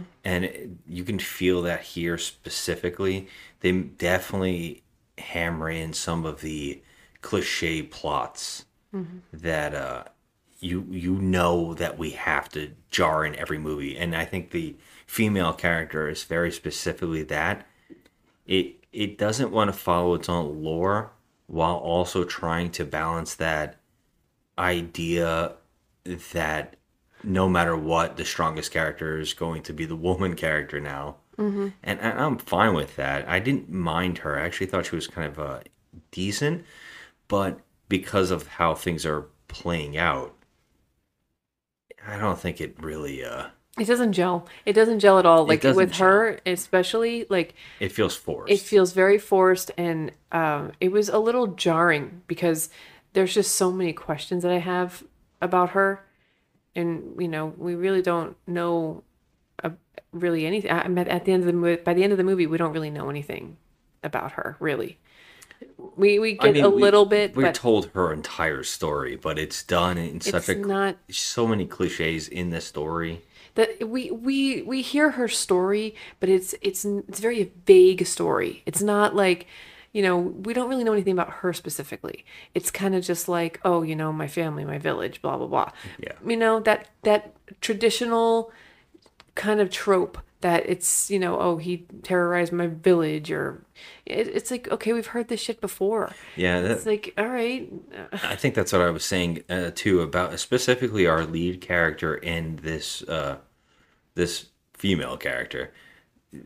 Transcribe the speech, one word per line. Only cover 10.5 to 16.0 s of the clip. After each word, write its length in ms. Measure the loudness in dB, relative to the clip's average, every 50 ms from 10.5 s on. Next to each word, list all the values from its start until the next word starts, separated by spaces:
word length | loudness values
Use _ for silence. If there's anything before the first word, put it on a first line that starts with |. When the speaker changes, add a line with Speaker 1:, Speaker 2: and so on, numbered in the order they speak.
| _ -12
Speaker 1:
you, 260 | -6 -4 -4 -4 -6 -6
you 220 | -8 -6 -2 -2 -2
know 600 | 0 2 2 4 4 4 4 4 2 0 -2 -4
that 240 | -4 -4 -4 -4
we 140 | -6 -8 -8
have 360 | -8 -6 -4 -2 -2 -2 -4 -6
to 240 | -10 -10 -10 -10 -14 -20 _ _
jar 340 | 0 2 2 2 2 0 0
in 100 | -2 -4
every 200 | -8 -8 -6 -6
movie. 400 | -6 -6 -6 -6 -6 -6 -8 -6
And 180 | -6 -4 -4 -2
I 80 | -4 -4
think 280 | -4 -6 -8 -8 -6
the 240 | -6 -6 -6 -6 -10 -14 -20 -20 -20 -20 _
female 440 | -8 -2 0 0 2 2 2 2 0
character 560 | 0 0 -2 0 0 -2 -4 -4 -4 -4